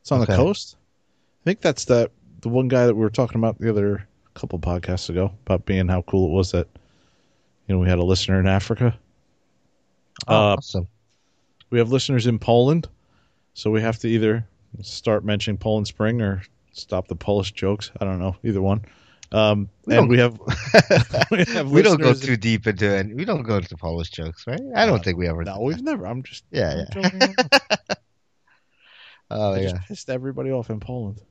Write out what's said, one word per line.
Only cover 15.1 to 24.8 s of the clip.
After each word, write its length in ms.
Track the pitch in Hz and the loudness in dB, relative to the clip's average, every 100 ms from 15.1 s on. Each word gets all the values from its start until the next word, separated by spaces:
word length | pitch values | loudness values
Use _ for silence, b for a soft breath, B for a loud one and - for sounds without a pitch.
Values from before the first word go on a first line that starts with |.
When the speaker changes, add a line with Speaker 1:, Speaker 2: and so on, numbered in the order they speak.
| 107 104 | 0 0
Speaker 1:
mentioning 320 | 104 110 98 | -2 -2 -4
Poland 300 | 113 107 104 | -2 -2 -4
Spring 340 | - 107 120 | -2 -2 0
or 220 | 101 98 - _ _ | -2 -4 -10 _ _
stop 340 | - - 95 - | -20 -8 -6 -6
the 80 | 85 | -8
Polish 380 | - 101 98 | -2 -2 -2
jokes. 360 | - 95 104 - - | -4 -4 -4 -8 -6
I 60 | 98 | -4
don't 140 | 92 | -2
know, 160 | 92 90 | -4 -4
either 180 | 117 98 | -4 0
one. 200 | 95 101 101 b b b - | 0 0 -4 b b b -4
Um, 380 | 107 107 107 98 _ - | 2 4 2 -2 _ 2
Speaker 2:
We 80 | 113 | 4
Speaker 1:
and 60 | |
Speaker 2:
don't 40 | 120 | 6
Speaker 1:
we 80 | 123 | 4
have, 200 | 120 113 | 4 0
<laughs> 0 | |
Speaker 2:
<laughs> 920 | - - - 220 - 175 - - - | -8 -6 4 4 6 2 2 -2 0
Speaker 1:
we 120 | 208 175 | 0 0
have 160 | 226 139 | 0 4
Speaker 2:
we 120 | 147 | 6
don't 180 | 208 160 | 6 6
go 80 | 127 | 4
Speaker 1:
listeners 120 | 120 | 2
in 60 | 131 | 0
Speaker 2:
too 100 | 117 | 0
deep 280 | 113 110 110 | 0 0 0
into 300 | 101 104 98 | 0 0 0
it. 180 | 101 | -2
We 120 | 117 196 | -6 -4
don't 180 | 175 | -4
go 140 | 113 101 | 0 -2
into 180 | 92 80 | -2 -8
Polish 340 | 85 85 85 | -6 -6 -8
jokes, 380 | - 80 85 - | -8 -10 -10 -10
right? 140 | 151 269 | -10 -6
I 120 | 220 | 0